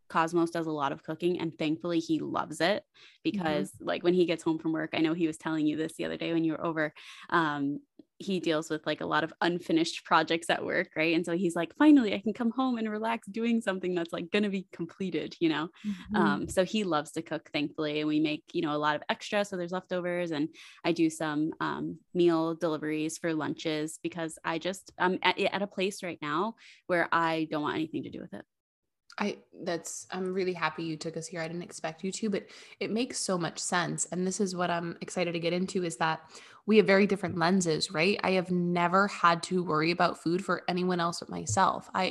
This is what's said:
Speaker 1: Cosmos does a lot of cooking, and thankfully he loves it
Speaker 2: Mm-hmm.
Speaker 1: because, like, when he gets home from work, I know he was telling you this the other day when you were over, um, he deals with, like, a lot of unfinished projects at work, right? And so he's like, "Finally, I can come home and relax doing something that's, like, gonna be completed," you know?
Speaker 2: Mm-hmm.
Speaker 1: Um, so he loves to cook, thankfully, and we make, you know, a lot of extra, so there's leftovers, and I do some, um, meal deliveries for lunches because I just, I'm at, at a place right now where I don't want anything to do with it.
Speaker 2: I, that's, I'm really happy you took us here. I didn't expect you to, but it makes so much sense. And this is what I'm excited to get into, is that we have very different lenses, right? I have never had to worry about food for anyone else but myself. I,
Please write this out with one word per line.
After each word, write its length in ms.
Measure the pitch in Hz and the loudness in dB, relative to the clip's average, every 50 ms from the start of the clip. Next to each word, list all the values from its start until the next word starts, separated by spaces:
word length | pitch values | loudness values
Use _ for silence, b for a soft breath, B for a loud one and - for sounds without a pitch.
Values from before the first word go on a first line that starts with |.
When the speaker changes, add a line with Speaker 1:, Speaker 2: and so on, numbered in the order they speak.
| _ _ | _ _
Speaker 1:
Cosmos 420 | - 170 165 160 175 170 165 165 | 0 0 2 4 4 2 2 2
does 160 | - 170 160 | 0 -4 -2
a 40 | 160 | -2
lot 200 | 156 147 139 139 | -2 -2 -2 -2
of 100 | 156 160 | -2 -4
cooking, 380 | - - 156 - 175 175 180 180 | -6 -8 -8 -2 0 0 0 0
and 160 | - 160 - | -2 -6 -4
thankfully 420 | - 160 147 156 - - 175 170 165 | -2 -2 -2 -2 -2 -2 -2 -2 -2
he 220 | 165 165 160 147 | 0 0 -2 -2
loves 400 | 147 139 147 - - - 151 - | 0 -2 -2 -2 -2 -2 -2 0
it 240 | 160 185 214 - - _ b b b b b b - | 0 0 0 -2 -4 _ b b b b b b -4
Speaker 2:
Mm-hmm. 100 | 160 - 196 | -4 -2 0
Speaker 1:
because, 340 | 170 156 151 147 - - - - | -2 0 0 0 -2 -4 -8 -10
like, 220 | - 170 175 - | -6 -4 -4 0
when 120 | 175 175 180 | 2 2 4
he 100 | 180 170 | 4 4
gets 180 | 170 165 165 | 2 0 -2
home 160 | - 165 160 156 | 0 -2 -2 0
from 140 | - 160 | -2 -2
work, 180 | 160 160 156 - - | -2 -2 -4 -2 0
I 60 | 160 | 0
know 120 | 160 156 165 | 2 2 2
he 120 | 180 165 | 0 0
was 100 | 156 156 | -2 -2
telling 300 | - - 165 160 156 151 | -4 -4 -4 -2 0 0
you 100 | 151 147 | 0 0
this 180 | 151 160 160 - | -2 -4 -6 -6
the 100 | - 165 | -6 -6
other 100 | 165 160 | -6 -4
day 160 | 160 165 165 | -4 -4 -2
when 100 | 165 165 160 | 0 2 2
you 80 | 160 | 0
were 120 | 156 - - | 0 -2 -4
over, 300 | 170 156 160 151 156 B B B B B B B B | -4 -2 -2 -2 -4 B B B B B B B B
um, 520 | - 170 160 147 147 143 139 143 147 - - _ _ - - _ _ _ | 2 2 2 2 0 0 -2 -2 -2 -4 -10 _ _ -20 -20 _ _ _
he 200 | - 196 185 170 | -4 -2 -2 0
deals 300 | - 165 156 151 160 - | 2 2 0 0 0 -2
with, 160 | 156 151 - | -6 -4 -2
like, 140 | 156 151 - | -4 -4 -4
a 60 | 165 | -2
lot 180 | 165 151 151 160 | 0 0 0 0
of 80 | 156 - - | -2 -2 0
unfinished 640 | - 170 175 170 - - 165 160 170 165 - - - | 0 0 0 -2 0 0 2 2 2 0 -2 -8 0
projects 440 | - 180 160 160 160 165 165 - - | 4 4 4 4 4 0 -2 2 0
at 140 | 165 - 143 | 0 0 0
work, 240 | - 139 165 190 - - | -2 -2 -2 -2 -2 -2
right? 180 | 156 156 170 165 | 0 2 2 2
And 100 | 175 175 | 2 2
so 100 | 175 170 | 0 0
he's 180 | 180 196 170 165 | 0 0 0 0
like, 180 | 175 165 - - | 0 -4 -4 2
"Finally, 380 | - 294 302 294 269 226 190 208 | 6 10 10 10 10 8 4 0
I 40 | 196 | 0
can 120 | - 220 196 | -2 -4 -2
come 160 | - 233 226 | 0 -2 0
home 260 | - 262 262 254 240 226 | 0 0 0 0 0 -2
and 100 | 220 214 | -2 -4
relax 360 | 214 214 220 226 233 226 - 202 | -4 -2 -2 -2 -4 -4 -6 -8
doing 320 | 196 226 233 233 233 226 | -6 -2 0 2 2 2
something 340 | - 196 185 190 185 180 180 | 2 0 -2 0 -2 -2 0
that's, 180 | 170 170 - | -2 -2 -2
like, 180 | 175 175 175 - | -4 -8 -4 0
gonna 180 | - 208 214 202 | 2 2 2 2
be 160 | 190 196 180 _ | 0 -4 -6 _
completed," 640 | - - 170 165 - - 190 185 160 147 151 - - - | -8 -8 -8 -8 -6 -6 -6 -4 -2 -4 -4 -6 -4 0
you 80 | 170 160 | 2 2
know? 180 | 151 151 156 190 _ - - | 2 0 -2 -4 _ -8 -6
Speaker 2:
Mm-hmm. 300 | 208 196 180 - 190 214 | -6 -6 -6 -8 -2 2
Speaker 1:
Um, 320 | 180 165 151 143 - - 151 | 2 4 4 2 0 -2 -2
so 160 | - 190 185 | 0 0 0
he 200 | 180 214 214 202 | 2 0 -2 0
loves 280 | 180 156 147 143 - | 2 0 0 -2 -2
to 100 | - 165 | -8 -8
cook, 280 | 160 - 156 147 _ - | -6 -6 -8 -8 _ -6
thankfully, 480 | - 147 143 143 - 160 156 151 147 151 | -4 -2 -2 -2 -2 -2 -2 0 0 0
and 80 | 151 151 | 0 2
we 120 | 151 151 | 2 2
make, 240 | 156 151 151 156 _ - | 2 2 0 -4 _ -6
you 100 | - 175 | -4 -2
know, 120 | 160 147 147 | -2 0 0
a 40 | 147 | 2
lot 180 | 151 151 151 | 2 2 0
of 60 | 147 - - | 0 -2 -4
extra, 340 | 139 - - - 220 202 202 | -4 -4 -4 -2 0 0 0
so 120 | - 190 | 0 -4
there's 160 | 180 175 170 | -6 -4 -4
leftovers, 580 | 185 180 - - 185 180 175 180 175 175 175 165 | -6 -6 -6 -4 -4 -4 -2 -2 -2 -2 -2 -2
and 180 | 156 143 156 160 B B B B B B - | -2 -2 -2 -4 B B B B B B -2
I 80 | 175 | -2
do 180 | 165 170 160 160 | 2 4 2 2
some, 420 | 160 - 160 151 147 151 156 160 - - | 2 -2 -4 -2 0 0 0 -2 -2 -2
um, 380 | 160 151 147 147 151 170 170 - _ _ - | -2 -2 -2 -4 -6 -6 -8 -10 _ _ 2
meal 400 | 180 175 170 165 160 165 165 165 | 4 4 4 4 4 0 -2 -2
deliveries 640 | 165 175 160 156 147 151 151 156 156 156 156 - - | -2 0 -2 0 -2 -2 -4 -2 -2 -2 -4 -4 -4
for 160 | - 165 160 | -4 -2 -2
lunches 640 | 156 143 139 151 - - 160 156 151 151 156 - - | -2 -2 -4 -4 -4 -4 -4 -2 -2 -4 -6 -8 -8
because 360 | - 165 - 170 165 156 - - - | -10 -8 -4 -4 -6 -6 -6 -6 -6
I 140 | 170 165 160 | -4 -4 -2
just, 340 | - 180 196 - - - _ - | -4 -4 -6 -6 -12 -18 _ 0
I'm 200 | 180 185 185 - | 0 0 2 2
at, 160 | - 180 - - | 2 0 2 2
at 220 | 196 - - 190 | 0 0 0 -2
a 40 | 202 | -4
place 360 | 196 - 196 185 208 - - | -4 -4 -4 -4 -4 -4 -6
right 160 | 196 170 - - | -8 -8 -8 -6
now 340 | 156 147 151 165 202 226 - B B B B B B | -4 -2 -2 -2 -2 -2 -4 B B B B B B
where 220 | - 180 170 175 - | 0 0 0 2 2
I 360 | - 165 170 165 160 160 156 156 | 2 2 2 2 0 0 -2 -2
don't 120 | 160 147 | -2 -2
want 140 | 151 139 - | -2 -2 -2
anything 260 | 156 160 - - 135 - | -2 -4 -4 -6 -8 -8
to 60 | - | -8
do 100 | - - | -12 -12
with 140 | - - 196 | -12 -12 -14
it. 100 | - - _ _ _ _ _ _ _ _ _ _ _ _ _ - - | -16 -16 _ _ _ _ _ _ _ _ _ _ _ _ _ -6 -4
Speaker 2:
I, 200 | 208 202 - - _ _ - 85 160 | -2 -2 -4 -6 _ _ -16 -10 -6
that's, 420 | 190 170 165 - - - - - - | -4 -4 -4 -6 -10 -12 -12 -12 -10
I'm 200 | - 185 190 185 | -6 -4 -4 -2
really 200 | 185 196 180 185 | -2 -2 -2 -2
happy 320 | 180 165 170 - - 175 165 | -2 -2 -2 -2 -2 -4 -6
you 120 | 165 156 | -6 -6
took 200 | 151 - 165 - | -6 -6 -8 -6
us 100 | 165 160 | -6 -10
here. 140 | - 185 165 | -8 -6 -6
I 80 | 160 160 | -6 -6
didn't 160 | 170 175 175 | -6 -8 -10
expect 400 | - - - - 160 165 - - | -10 -12 -8 -8 -8 -8 -6 -8
you 80 | 190 | -6
to, 180 | - - 220 214 | -4 -2 -2 -2
but 160 | 196 - - B B B B B B B | -2 -2 -6 B B B B B B B
it 120 | 202 - | -4 -2
makes 280 | 202 226 254 247 - - | 0 -2 -2 -2 -4 -6
so 180 | - - 190 | -2 -2 0
much 220 | 175 165 - - - | 0 -2 -4 -4 -6
sense. 480 | - - 190 175 165 151 156 160 - | -4 0 0 0 0 0 -2 -4 -4
And 200 | - 170 180 185 | -4 -2 -2 -2
this 140 | 190 185 - | -2 0 0
is 140 | 202 180 180 | -2 -2 0
what 140 | 175 180 175 | -2 0 0
I'm 260 | 170 170 170 170 - - | 0 -2 -2 -6 -8 -8
excited 320 | 175 - - 185 175 170 | -12 -8 -2 -2 -2 0
to 80 | 165 170 | -2 -2
get 120 | 165 165 | 0 0
into, 320 | 175 180 190 185 - 185 175 | 0 0 -2 0 -2 -2 -2
is 120 | 165 165 | -2 -2
that 240 | - 165 160 160 - - B B B B B B B B | 0 0 0 0 -2 -6 B B B B B B B B
we 120 | 202 220 | 8 8
have 100 | 214 180 | 8 8
very 200 | 185 196 196 208 | 8 8 6 6
different 300 | 196 196 185 185 165 - | 4 4 0 -2 -4 -2
lenses, 540 | 165 160 175 196 190 170 165 156 156 - - | 2 2 4 4 4 4 2 0 0 -2 -2
right? 280 | 190 151 170 202 202 - | 0 2 2 2 2 2
I 100 | - - | 2 2
have 180 | 190 185 175 175 | 2 2 2 2
never 580 | 180 180 175 175 175 175 175 175 185 196 202 202 | 0 0 2 0 2 2 2 4 6 4 4 4
had 340 | - - - 170 170 165 - | 2 2 4 4 4 4 0
to 180 | - 180 180 175 | -2 0 0 0
worry 260 | 170 156 151 156 170 | 2 2 2 2 2
about 320 | 175 180 175 175 - - | 4 4 2 2 2 -2
food 200 | - 160 175 190 196 | -2 0 0 0 0
for 180 | - 175 - - - | -2 -4 -2 -2 -2
anyone 320 | 180 180 180 185 180 175 | -2 0 2 2 2 0
else 200 | 170 170 170 - | 0 -2 -2 -6
but 80 | - - | -10 -8
myself. 640 | 180 175 165 - - 196 185 - - - - - | -8 -8 -4 0 2 4 4 4 2 -2 -8 -6
I, 140 | - 190 185 - | -2 -2 -2 2